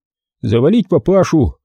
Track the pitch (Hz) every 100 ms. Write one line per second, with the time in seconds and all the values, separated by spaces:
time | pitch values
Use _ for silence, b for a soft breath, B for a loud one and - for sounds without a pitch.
0 | _ _ _ _ 110 113 139 233 - 165
1 | - 190 - 160 95 -